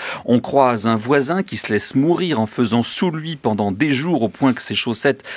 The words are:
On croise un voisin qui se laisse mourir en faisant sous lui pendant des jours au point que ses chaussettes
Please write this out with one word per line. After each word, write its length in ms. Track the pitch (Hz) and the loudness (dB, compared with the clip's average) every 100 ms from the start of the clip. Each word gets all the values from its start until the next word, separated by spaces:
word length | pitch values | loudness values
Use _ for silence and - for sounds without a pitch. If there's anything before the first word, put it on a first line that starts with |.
| - - | -12 -8
On 160 | - 120 | 0 0
croise 480 | - 139 131 117 107 | 2 4 4 2 0
un 80 | 113 | 0
voisin 480 | 113 143 131 180 | 2 2 2 -2
qui 140 | 190 110 | -2 -6
se 160 | - | -2
laisse 220 | 107 - 131 | -2 0 2
mourir 440 | 151 170 113 113 | 2 2 0 -2
en 60 | 110 | -2
faisant 380 | - 117 120 | 0 0 2
sous 280 | 117 - 190 | 0 0 0
lui 240 | 160 156 156 | -2 -8 -6
pendant 380 | 123 107 101 | -2 0 -2
des 180 | 95 151 | 0 0
jours 300 | 131 165 156 | 0 0 0
au 80 | 110 | 0
point 240 | - 135 | 0 0
que 80 | 120 | 0
ses 140 | - 104 | -2 -4
chaussettes 500 | - 113 143 127 - | -2 0 0 0 -6